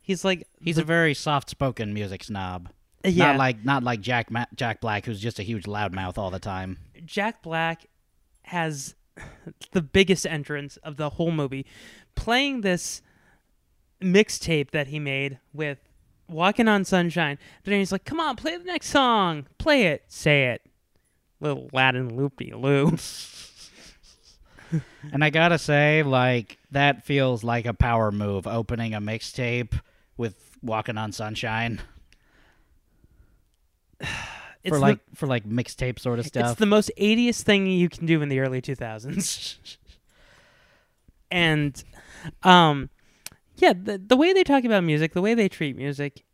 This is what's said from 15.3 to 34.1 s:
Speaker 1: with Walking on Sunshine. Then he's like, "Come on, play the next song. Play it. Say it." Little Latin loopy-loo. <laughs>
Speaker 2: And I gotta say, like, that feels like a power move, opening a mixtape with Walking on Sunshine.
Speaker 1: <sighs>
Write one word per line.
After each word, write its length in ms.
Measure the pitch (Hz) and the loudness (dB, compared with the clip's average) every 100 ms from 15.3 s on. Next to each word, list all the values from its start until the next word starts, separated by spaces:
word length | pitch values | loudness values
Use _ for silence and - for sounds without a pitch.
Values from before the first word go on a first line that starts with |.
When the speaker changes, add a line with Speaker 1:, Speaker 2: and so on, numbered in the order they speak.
| 131 _ | -8 _
Speaker 1:
with 240 | 143 151 139 _ _ _ _ - | -8 -8 -8 _ _ _ _ -14
Walking 380 | 160 180 214 226 | 0 0 4 4
on 160 | 208 185 | 4 4
Sunshine. 520 | 185 175 170 151 143 - - | 2 2 0 -4 -4 -14 -16
Then 160 | - 202 | -2 -2
he's 120 | 190 | 0
like, 120 | 190 | -4
"Come 160 | - 311 | -4 -4
on, 160 | 311 233 | -4 -4
play 220 | 311 349 | -6 -6
the 60 | 349 | -6
next 220 | 349 - | -8 0
song. 580 | 294 254 226 180 151 135 _ | 2 4 2 2 -2 -10 _
Play 240 | 320 285 185 | 2 4 4
it. 160 | 147 _ | 0 _
Say 400 | - 160 143 127 | -4 2 4 2
it." 140 | 110 _ _ _ _ _ _ _ _ | -2 _ _ _ _ _ _ _ _
Little 300 | 151 135 127 | -6 -6 -4
Latin 440 | 131 131 127 127 117 | 2 4 2 -4 -4
loopy-loo. 800 | 139 - 131 - 135 139 151 160 | -4 -4 -12 -4 2 4 2 0
<laughs> 60 | - - - - - - - - - _ _ _ _ _ _ - - 160 - - 147 | -6 -14 -18 -20 -20 -20 -20 -20 -20 _ _ _ _ _ _ -20 -6 -6 -6 -20 -8
Speaker 2:
And 100 | 143 | 0
I 60 | 151 | 2
gotta 280 | 156 170 165 | 4 4 4
say, 460 | - 147 147 156 | 2 4 4 4
like, 540 | 143 131 127 123 107 - _ | 4 4 4 2 -2 -18 _
that 340 | 139 143 131 - | 2 2 2 -2
feels 360 | 139 131 120 | 0 2 0
like 220 | 117 120 117 | 0 -2 -2
a 80 | |
power 380 | 107 127 113 107 | 0 2 4 2
move, 340 | 104 104 98 92 | 0 -2 -2 -4
opening 480 | 117 113 120 113 | -4 -4 -4 -4
a 60 | 107 | -4
mixtape 800 | 104 110 - - 123 120 117 - - _ _ - | -4 -6 -8 -6 -2 -2 -2 -4 -6 _ _ -8
with 180 | 117 98 _ - | -6 -8 _ -12
Walking 360 | 117 110 107 107 | -4 -4 -4 -6
on 140 | 110 | -6
Sunshine. 680 | 101 107 107 117 110 117 110 - - _ _ _ _ _ _ _ _ _ _ _ _ _ _ _ _ _ _ _ _ | -6 -8 -6 -4 -2 -2 -6 -12 -20 _ _ _ _ _ _ _ _ _ _ _ _ _ _ _ _ _ _ _ _
Speaker 1:
<sighs> 60 | - | -10